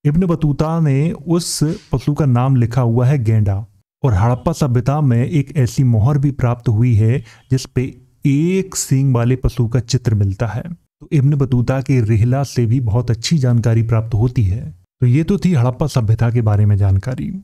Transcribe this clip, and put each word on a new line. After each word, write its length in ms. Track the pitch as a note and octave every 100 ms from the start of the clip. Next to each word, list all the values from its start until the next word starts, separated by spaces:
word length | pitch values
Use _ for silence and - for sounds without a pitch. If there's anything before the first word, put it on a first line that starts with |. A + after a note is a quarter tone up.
इब्न 220 | D3 D#3 F#3+
बतूता 520 | D#3+ - C#3 D#3 E3
ने 300 | D#3 C3+ D#3
उस 460 | - - E3+ E3+ - D3+ F3+ -
पशु 200 | C3+ -
का 120 | D3 C#3+
नाम 300 | A#2+ C3 C3
लिखा 240 | A2+ A#2+
हुआ 240 | A#2+ A#2 B2
है 120 | D3
गेंडा, 360 | A2 A2 G#2 G2 A2 _ _ _
और 120 | C#3
हड़प्पा 380 | F#2 A#2 B2 F3
सभ्यता 460 | D#3+ D3 B2 C3 D3
में 160 | C#3+ A#2
एक 360 | C3+ E3 C3+ D#3
ऐसी 280 | A#2 -
मोहर 340 | C3 A2+ A2 C#3
भी 120 | C#3+
प्राप्त 360 | C#3 A#2+ A#2+ -
हुई 260 | G#2+ B2
है 280 | G#2+ A2 A#2 - - _
जिस 160 | C3 -
पे 160 | - C3 - _ _ D3+
एक 500 | C#3 E3+ F#3+ F#3+ -
सींग 380 | - C3+ C#3
वाले 220 | B2 A#2+ C3
पशु 300 | A#2 - A2+
का 120 | A#2+
चित्र 340 | - B2+ -
मिलता 320 | G#2+ G2+ G2 A#2
है। 160 | G#2+
तो 460 | - F3 _ _ -
इब्न 240 | D3+ C3+ D3
बतूता 440 | C3+ B2 A#2 C3+
के 200 | B2+ C3
रिहला 400 | G#2+ A2+ A#2 C3
से 200 | C3+ - A#2
भी 140 | C3
बहुत 280 | A#2 A#2 B2
अच्छी 280 | A2+ - E3
जानकारी 440 | B2+ A#2+ A2+ A2+
प्राप्त 300 | A2+ A2+ A2+
होती 300 | G#2 B2 -
है। 200 | G2 G#2+ D#3 - _ _
तो 60 | B2
ये 180 | C3+
तो 140 | E3 G#3
थी 140 | F#3
हड़प्पा 320 | D#3 B2 B2 D3+
सभ्यता 420 | C#3 G#2+ A2+ A#2
के 120 | A#2+
बारे 240 | A2 G#2 G#2
में 100 | G2+
जानकारी। 560 | G2 F#2+ B2+ C3 - F#3+